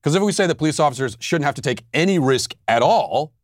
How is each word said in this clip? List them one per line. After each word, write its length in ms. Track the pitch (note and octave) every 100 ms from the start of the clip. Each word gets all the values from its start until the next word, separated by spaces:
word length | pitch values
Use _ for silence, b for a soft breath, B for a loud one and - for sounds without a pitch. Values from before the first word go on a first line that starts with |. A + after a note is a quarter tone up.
'Cause 140 | D3+ E3+
if 80 |
we 80 | G#3
say 160 | F#3 F#3+
that 80 | C#3
police 240 | D#3 D3
officers 380 | D3+ B2+ C3 A2+
shouldn't 240 | - E3+
have 120 | D3 C#3
to 60 |
take 220 | B2+ A#2 -
any 240 | C#3 F3+ F#3
risk 360 | C3+ C3 - - -
at 120 | A#2
all 520 | C3 A3 F#2+ B2 D#3 _